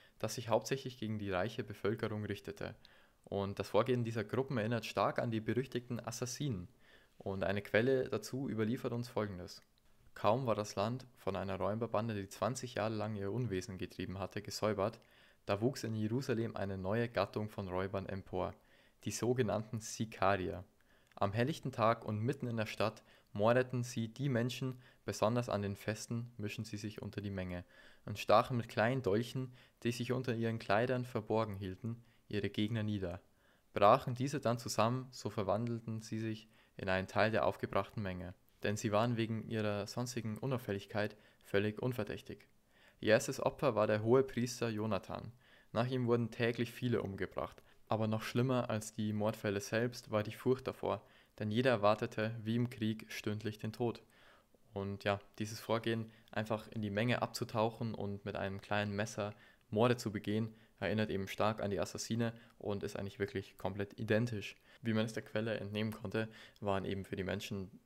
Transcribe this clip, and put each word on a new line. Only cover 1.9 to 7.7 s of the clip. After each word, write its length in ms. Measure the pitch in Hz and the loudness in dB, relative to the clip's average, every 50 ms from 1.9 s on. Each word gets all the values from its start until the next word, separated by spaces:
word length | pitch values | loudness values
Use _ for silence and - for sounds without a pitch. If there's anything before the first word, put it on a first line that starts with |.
| 113 107 - 107 107 107 104 | 0 2 0 -2 -2 -4 -4
richtete. 520 | 104 101 - - 82 - - - 90 - - - - - - - _ _ _ _ | -4 -6 -6 -6 -10 -8 -8 -8 -8 -8 -12 -18 -20 -20 -20 -20 _ _ _ _
Und 340 | - - 98 98 98 101 - | -4 -2 -2 0 0 -2 -4
das 120 | 117 - | -4 4
Vorgehen 340 | - 101 117 123 123 120 117 | 4 4 6 6 2 2 0
dieser 180 | 113 110 113 | 0 -2 -2
Gruppen 360 | 104 - - 117 135 135 143 120 | -2 0 0 -2 0 0 0 -2
erinnert 280 | 104 110 120 113 110 | 0 0 0 -2 -2
stark 320 | - - 95 101 131 - - | -2 0 2 2 2 2 0
an 140 | - 120 | 0 0
die 80 | 113 110 | 0 0
berüchtigten 580 | 110 - 110 120 131 - - 123 123 - 123 117 | 0 0 0 0 -2 -2 -4 -6 -6 -4 -6 -6
Assassinen. 720 | - - 120 - 127 120 - - 147 143 117 90 90 - - _ - - - - - _ _ - | -6 -8 -6 -6 -6 -6 -4 -4 -4 -2 -2 -4 -6 -10 -14 _ -20 -20 -20 -20 -20 _ _ -10
Und 240 | - 101 98 98 | -8 -6 -2 0
eine 200 | 92 90 98 101 | 0 0 0 0
Quelle 460 | 101 - | 0 2